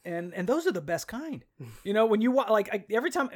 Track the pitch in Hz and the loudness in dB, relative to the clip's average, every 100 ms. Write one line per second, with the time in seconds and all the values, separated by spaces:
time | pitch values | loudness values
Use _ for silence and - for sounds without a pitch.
0 | 175 170 175 170 180 294 339 185 147 165 | -8 -8 -6 -4 0 0 0 -2 -2 -4
1 | - 233 320 269 - - 120 110 190 208 | -4 -10 -8 -10 -14 -18 -18 -10 0 4
2 | 226 214 240 254 240 214 202 214 - 220 | 4 4 4 4 4 2 2 -4 -2 0
3 | 320 349 262 | 0 0 -2